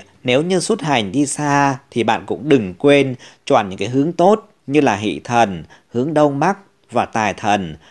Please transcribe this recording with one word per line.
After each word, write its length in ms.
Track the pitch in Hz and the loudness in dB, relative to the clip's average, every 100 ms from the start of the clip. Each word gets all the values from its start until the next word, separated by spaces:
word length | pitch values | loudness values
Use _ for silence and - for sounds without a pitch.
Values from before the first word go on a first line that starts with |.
| - _ | -4 _
nếu 180 | 123 127 | 0 0
như 180 | 170 190 | 2 0
xuất 220 | 165 220 | 0 -2
hành 300 | 156 131 101 | 0 0 0
đi 140 | 127 143 | -2 -2
xa 520 | - 147 143 139 131 _ | -2 0 2 2 -2 _
thì 140 | 120 | -2
bạn 180 | 113 107 - | 0 -2 -4
cũng 220 | 87 143 | -8 2
đừng 260 | 139 95 | 2 0
quên 400 | 90 143 143 135 123 - - | -2 2 4 2 -4 -14 -14
chọn 240 | - 127 101 | -2 0 0
những 100 | 98 | -4
cái 100 | 101 | -4
hướng 240 | 131 151 | 0 0
tốt 380 | 175 180 214 - _ - | 2 4 2 -2 _ -2
như 140 | 147 | 2
là 160 | 135 113 | 2 2
Hỷ 240 | 104 76 | -2 -4
Thần, 400 | - 120 107 87 76 - _ | -2 2 2 0 -12 -20 _
hướng 260 | 120 143 | -4 -2
Đông 240 | 151 147 139 | 2 2 2
Bắc 200 | 170 202 _ _ _ | -2 -4 _ _ _
và 140 | 117 | -4
Tài 300 | 120 113 104 | -2 -2 -2
Thần, 420 | 90 107 104 87 76 - | -2 -2 -2 -2 -12 -20